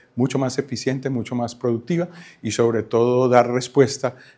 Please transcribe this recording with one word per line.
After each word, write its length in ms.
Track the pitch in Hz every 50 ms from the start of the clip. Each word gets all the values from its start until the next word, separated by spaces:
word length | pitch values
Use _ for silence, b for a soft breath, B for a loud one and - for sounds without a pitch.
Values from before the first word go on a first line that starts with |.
| B B _
mucho 200 | - 123 135 -
más 220 | 139 135 127 123 -
eficiente, 500 | 131 - 123 110 - 131 131 139 127 135
mucho 280 | 135 120 110 - 131
más 180 | 123 120 110 -
productiva 540 | - - 123 117 113 120 - 180 165 170 170 B B B B B B -
y 80 | 113
sobre 320 | 104 - 120 117 113 110 107
todo 460 | - - 117 117 123 123 123 127 127
dar 240 | 123 123 120 120 120
respuesta, 640 | 127 123 - - 143 135 113 - - - 123 B B B B B